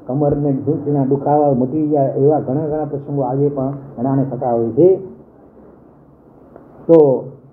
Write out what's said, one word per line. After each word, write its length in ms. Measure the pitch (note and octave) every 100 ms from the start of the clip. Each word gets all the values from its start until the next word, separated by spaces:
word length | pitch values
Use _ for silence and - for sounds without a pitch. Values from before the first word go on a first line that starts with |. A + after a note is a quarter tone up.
| -
કમરને 440 | C#3 D3 D3 C#3+
ઘૂંટણના 540 | C3+ C#3 D3 C#3+ C#3+ C3
દુખાવા 480 | C#3 C#3+ D3 D3
મટી 340 | B2 B2+ D#3 D3+
જાય, 260 | D3+ C3+ C#3
એવા 220 | C#3 D3
ઘણા 280 | A2 C#3 D#3
ઘણા 180 | D#3 C#3+
પ્રસંગો 360 | C#3 C#3 C#3+
આજે 280 | B2 C3+ C#3+
પણ 240 | C#3 C3 C#3 - A#2
ઘણાને 280 | C3 C#3 B2+
થતા 200 | A#2+ B2+
હોય 180 | A#2 A2+
છે. 300 | A#2 F3+ F#3+ - - - - - - - - - - - - - - - - - - -
તો 360 | E3 D3 A#2+ - - -